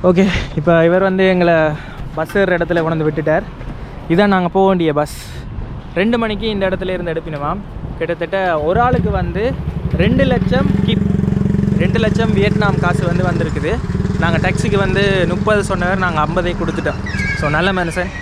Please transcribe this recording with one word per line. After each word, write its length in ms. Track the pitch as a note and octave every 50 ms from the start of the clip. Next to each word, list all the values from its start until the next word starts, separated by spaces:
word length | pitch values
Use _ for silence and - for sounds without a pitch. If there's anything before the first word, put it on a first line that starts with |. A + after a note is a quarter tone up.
| -
ஓகே, 240 | F3+ F3+ F3 F#3+ G3+ E3+ - - - -
இப்ப 300 | E3+ D3 E3+ E3+ E3 E3
இவர் 160 | E3+ F3 F#3
வந்து 260 | F#3+ F#3+ F#3+ F#3+ F#3+
எங்களை 260 | F#3+ F#3 F3+ F3 E3+ E3+ D#3+ D#3 D#3 D3+ D#3 - - - - - - -
பஸ் 220 | D3 D#3+ D#3 -
ஏறுற 180 | G#3 G3 F3+ F3+
இடத்துல 260 | E3+ E3+ E3 F3 E3+
கொண்டு 20 | D#3+
வந்து 260 | D#3+ E3 D#3 D#3 D3+
விட்டுட்டார். 340 | D3+ D#3+ D3+ D3+ D#3 F3 G#3+ - - - - - - - - - - - - -
இதான் 240 | E3 E3+ G#3 G3+ G3
நாங்க 140 | F#3 F3+ E3+
போக 180 | - F#3+ F#3+
வேண்டிய 260 | F#3+ F#3+ F3+ E3+ D#3 C#3+
பஸ். 220 | D3 D3+ D3 - - - - - - - - - - - - - - - - -
ரெண்டு 220 | E3 F#3+ A3+ A#3+
மணிக்கு 320 | A#3 A3+ A3 G#3+ G3 G#3+ A3
இந்த 200 | G#3+ G3 G3 F#3+
இடத்துல 200 | F#3 F#3 F#3+ F#3
இருந்து 240 | F#3 F3 F3 E3+ D#3+
எடுப்பினுமாம். 440 | E3 D#3 E3 D#3 C#3+ C#3+ D3 F3 G3+ G3 - - - - - -
கிட்டத்தட்ட 640 | - E3 D#3+ E3+ E3 E3+ E3 F#3+ G3 F#3+ F3+ E3+ D#3
ஒரு 200 | D3+ D#3+ F#3 A3+
ஆளுக்கு 280 | A#3+ B3 B3+ B3 - G#3+
வந்து 440 | G3+ F#3+ F3+ F3+ F3+ G3 G#3+ B3+ C4+ - - - - - - - -
ரெண்டு 260 | - - - B3 C4 C4+
லட்சம் 420 | C4 B3 A#3+ - - B3 C4 C4+ - - - -
கிப், 200 | - - - - - - - - - - - - - - - - - -
ரெண்டு 220 | - E3+ F#3 - A3
லட்சம் 340 | G#3+ G#3+ G#3 G#3 A3+ A3 G3+
வியட்நாம் 460 | G3 G3+ G#3 G#3 G#3 G#3+ G3+ F#3+ -
காசு 260 | F3+ F3 F3 - F3+
வந்து 180 | F3 E3+ F3 F#3
வந்திருக்குது. 520 | F3+ F3 E3+ E3+ D#3 D3+ D#3 C#3 D#3+ G#3+ A#3+ - - - - - - - -
நாங்க 180 | D#3+ E3+ E3
டாக்ஸிக்கு 400 | D#3+ D#3+ F#3 F#3 - - A3+ G3+
வந்து 480 | G3 G3 F#3 F#3+ F#3+ G3+ G3+ G3 F#3 F3
முப்பது 360 | E3 F3 G3+ G3+ G#3+ G#3+ G3+ G3
சொன்னவர், 340 | - G3 F3 F3 F3+ F#3+
நாங்க 220 | F#3+ F#3 F3+ E3 D#3
ஐம்பதே 360 | D3+ D3+ E3+ F3+ F3 F3 F3 -
கொடுத்துட்டோம். 380 | E3+ D#3+ - - D#3+ - - - - - - - - - -
So, 120 | - D#3+ D3
நல்ல 240 | D3+ D#3 F3 G3 F#3+
மனுஷன். 360 | F#3 F3 E3+ D#3 F3+ F3+ G3 - -